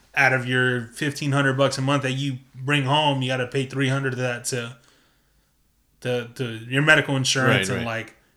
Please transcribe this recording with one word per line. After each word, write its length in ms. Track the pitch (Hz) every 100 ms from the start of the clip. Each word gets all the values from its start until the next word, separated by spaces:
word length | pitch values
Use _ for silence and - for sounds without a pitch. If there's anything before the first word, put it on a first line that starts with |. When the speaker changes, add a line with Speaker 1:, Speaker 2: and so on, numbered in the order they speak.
| _ -
Speaker 1:
out 140 | 131
of 160 | 131 123
your 380 | 127 127 123 117
fifteen 460 | - 151 139 143
hundred 240 | 139 135 131
bucks 200 | 135 135
a 40 |
month 200 | 135 143
that 100 | 131
you 260 | 131 139 127 - 127
bring 280 | 131 147 131
home, 360 | 147 151 135
you 80 | 127
gotta 180 | 127 123
pay 180 | 139 135
three 240 | 135 131
hundred 240 | 135 139
of 60 | 123
that 260 | 127 120 -
to, 320 | 123 117 127 _ _ _ _ _ _ _ _ _ _ _ _
to, 280 | 127 123 117 -
to 240 | 123 113 117
your 120 | 135
medical 340 | 151 156 143 135
insurance, 540 | 131 139 131 104 95
Speaker 2:
Right, 80 | 95
Speaker 1:
and, 80 | 117
Speaker 2:
right. 120 | 113
Speaker 1:
like, 160 | 110 - _